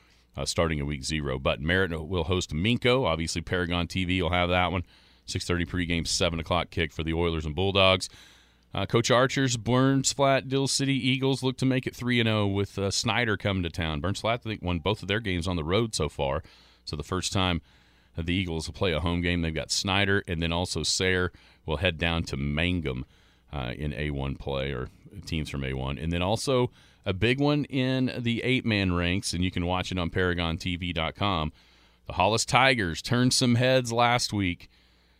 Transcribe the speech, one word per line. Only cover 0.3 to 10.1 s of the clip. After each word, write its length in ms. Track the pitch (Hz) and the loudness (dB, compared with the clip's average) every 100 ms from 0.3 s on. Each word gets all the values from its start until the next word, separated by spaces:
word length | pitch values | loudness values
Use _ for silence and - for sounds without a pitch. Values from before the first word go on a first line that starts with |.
| - | -8
uh, 80 | |
starting 360 | 69 - 82 78 | -4 0 0 0
in 60 | 71 | -2
week 180 | 73 | -4
zero. 340 | 65 78 69 67 | -4 -4 -2 -2
But 220 | 69 67 | -2 -2
Merritt 480 | 76 92 92 80 80 | 2 2 2 -2 -4
will 160 | 92 | -2
host 280 | 80 92 - | 0 -2 -2
Minco. 540 | 76 101 120 123 127 110 | -2 0 2 2 2 2
Obviously, 340 | 80 82 87 | 0 -2 -6
Paragon 460 | 78 92 87 87 87 | -2 -2 0 -2 -2
T 180 | 92 | -2
V 160 | 87 92 | 0 0
will 100 | 82 | 2
have 180 | 87 87 | 2 2
that 240 | 90 87 | 2 2
one. 100 | 90 85 - _ _ - | 0 -4 -14 _ _ -10
Six 200 | - - | -8 -2
thirty 180 | 87 | -2
pregame, 420 | 85 90 85 85 78 | 0 -2 -2 -2 -2
seven 340 | - - 82 | 0 0 -2
o'clock 300 | 80 87 78 | -2 -2 -2
kick 220 | - 80 | -2 -4
for 120 | - | -2
the 100 | 80 | -4
Oilers 320 | 80 85 80 78 | 0 0 0 -4
and 80 | |
Bulldogs. 540 | 76 98 98 95 95 - - - - _ _ _ | -2 -2 2 2 2 -2 -14 -20 -20 _ _ _
Uh, 100 | 90 | -6
Coach 280 | 98 110 117 | 0 0 4
Archer's 440 | 120 131 - 135 120 | 4 4 0 0 -2
Burns 560 | 107 127 135 139 131 | 0 4 4 4 0